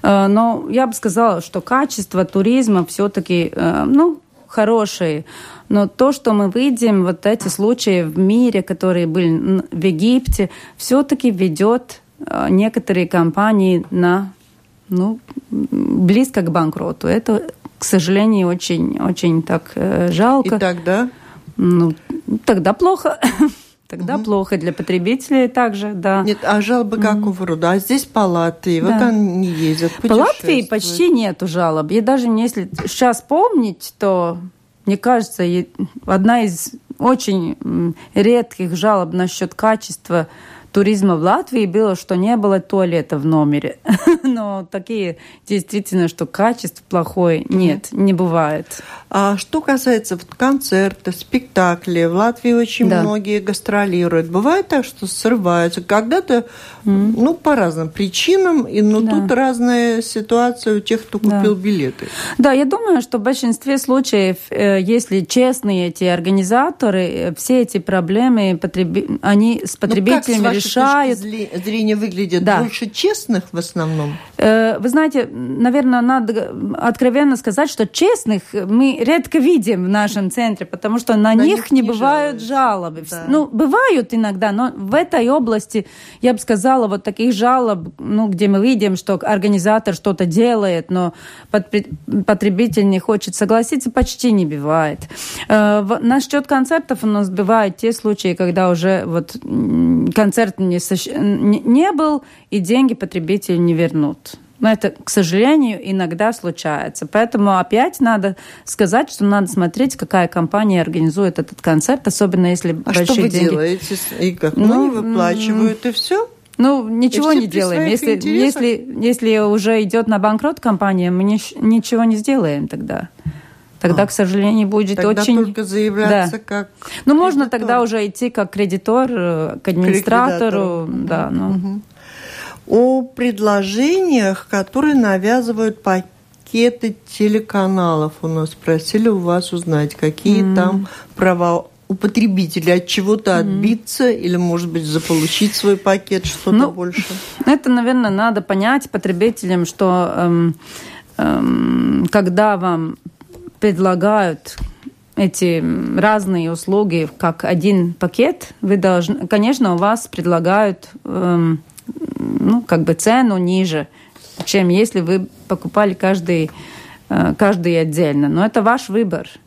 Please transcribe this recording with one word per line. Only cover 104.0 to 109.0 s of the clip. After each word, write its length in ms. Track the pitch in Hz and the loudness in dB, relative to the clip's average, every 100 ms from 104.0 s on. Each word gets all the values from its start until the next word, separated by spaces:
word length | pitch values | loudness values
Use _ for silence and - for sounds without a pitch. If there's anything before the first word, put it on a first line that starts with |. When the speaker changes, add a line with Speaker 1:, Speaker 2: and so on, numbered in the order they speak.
| 147 143 - - - _ | -2 -4 -16 -20 -20 _
Speaker 1:
Но 80 | 220 | 0
это, 200 | 214 202 - | 2 -2 -6
к 60 | - | -2
сожалению, 720 | - 170 185 247 311 247 202 | 0 2 2 4 4 2 -2
иногда 520 | 196 190 175 170 214 | -4 -2 -2 0 -2
случается. 720 | - 175 160 160 147 - - 151 | -2 -8 -6 -4 -4 -6 -10 -2
Поэтому 500 | 214 240 220 202 185 | 0 0 2 2 2
опять 420 | 180 214 320 - | 2 2 0 2
надо 340 | 240 214 196 185 - - - | 0 2 -2 -6 -16 -20 -14
сказать, 440 | - 196 226 | 0 2 2